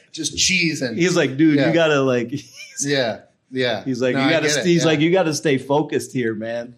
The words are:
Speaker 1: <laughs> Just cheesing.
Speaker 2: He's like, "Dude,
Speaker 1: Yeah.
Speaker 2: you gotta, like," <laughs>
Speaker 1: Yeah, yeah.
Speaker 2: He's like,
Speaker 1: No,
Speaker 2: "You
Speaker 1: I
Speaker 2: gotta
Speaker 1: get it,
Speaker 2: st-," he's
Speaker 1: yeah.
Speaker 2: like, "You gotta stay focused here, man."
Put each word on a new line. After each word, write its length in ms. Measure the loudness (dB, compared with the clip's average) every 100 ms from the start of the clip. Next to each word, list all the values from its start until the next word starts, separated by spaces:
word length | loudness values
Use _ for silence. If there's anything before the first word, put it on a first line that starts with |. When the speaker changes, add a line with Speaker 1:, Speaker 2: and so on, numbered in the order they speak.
Speaker 1:
<laughs> 100 | _
Just 220 | -10 -8 -2
cheesing. 600 | 0 0 0 -2 -4 0
Speaker 2:
He's 200 | 2 2
like, 200 | 2 4
"Dude, 200 | 4 4
Speaker 1:
Yeah. 120 | 4
Speaker 2:
you 60 |
gotta, 260 | 4 4 2
like," 300 | 2 0 -2 -8 -12 -20
<laughs> 220 | -16 -8
Speaker 1:
Yeah, 360 | -2 0 -2 -4 -12 _ _
yeah. 320 | -4 -2 -2
Speaker 2:
He's 180 | -4 -2
like, 120 | 0
Speaker 1:
No, 60 | 0
Speaker 2:
"You 40 | 2
Speaker 1:
I 40 |
Speaker 2:
gotta 160 | 2 0
Speaker 1:
get 20 |
it, 40 |
Speaker 2:
st-," 120 | 0 2
he's 140 | 2
Speaker 1:
yeah. 40 | 2
Speaker 2:
like, 140 | 2
"You 120 | 2
gotta 200 | 2 0
stay 260 | -2 0 -2
focused 540 | 0 -2 0 -4 -4
here, 220 | -4 -4
man." 400 | -4 -8 -8 -10